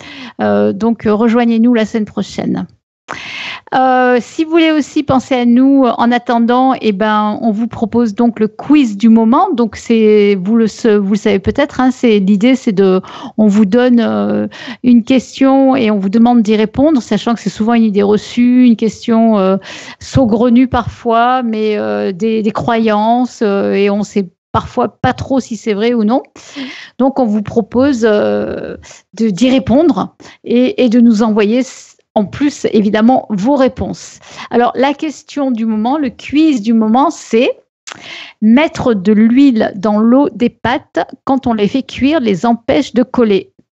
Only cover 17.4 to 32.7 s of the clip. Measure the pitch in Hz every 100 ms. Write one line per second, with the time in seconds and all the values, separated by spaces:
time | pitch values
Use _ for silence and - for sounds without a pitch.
17.4 | 196 - 220 233 220 196 202 208 - 247
18.4 | 247 247 247 214 220 - - 226 226 208
19.4 | 190 190 - - - - - 240 240 214
20.4 | 247 240 262 247 208 - 240 226 240 254
21.4 | 233 214 214 208 214 208 208 175 226 220
22.4 | 208 - - 226 220 208 220 240 247 -
23.4 | 214 196 202 196 202 208 202 202 180 _
24.4 | _ 226 - - 233 - 262 247 - 262
25.4 | - 220 233 202 233 240 208 269 - -
26.4 | - 285 262 - - - 269 269 233 214
27.4 | 202 233 208 240 285 240 220 208 214 208
28.4 | 214 - - - - - _ 185 226 175
29.4 | 254 262 - 254 339 190 - _ - -
30.4 | - 240 254 - 247 247 233 208 226 214
31.4 | 208 247 247 - - _ _ 226 185 -
32.4 | 285 - -